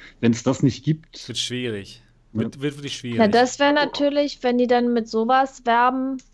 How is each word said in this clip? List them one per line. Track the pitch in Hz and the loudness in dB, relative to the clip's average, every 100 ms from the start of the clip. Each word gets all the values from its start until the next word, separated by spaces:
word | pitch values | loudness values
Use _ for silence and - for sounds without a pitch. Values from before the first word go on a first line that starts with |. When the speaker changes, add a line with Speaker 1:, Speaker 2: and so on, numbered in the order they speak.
| - - | -20 -2
Speaker 1:
Wenn's | 117 117 | 0 2
das | 131 135 | 0 2
nicht | 135 - | 0 0
gibt | - 156 - - | -2 -4 -6 -18
Speaker 2:
Es | - | -10
wird | 113 | -8
schwierig. | - 123 123 104 95 - _ _ _ | -6 -4 -4 -6 -10 -18 _ _ _
Speaker 1:
Ja. | 110 | -4
Speaker 2:
Wird, | 113 139 | -4 -4
wird | 147 143 | -6 -6
wirklich | 139 - | -10 -10
schwierig. | 120 117 | -4 0
Speaker 3:
Na, | 214 | 2
das | 226 254 - | 4 2 2
wär | 285 | 2
natürlich, | 294 277 - 285 285 294 - | 2 0 -2 0 0 -2 -2
wenn | 247 247 | -2 0
die | 247 | 2
dann | 247 240 | 2 2
mit | 240 226 | 0 -2
sowas | 220 226 262 269 - 240 | -2 2 2 2 -2 0
werben, | 233 254 262 262 262 - | 2 4 2 -4 -6 -12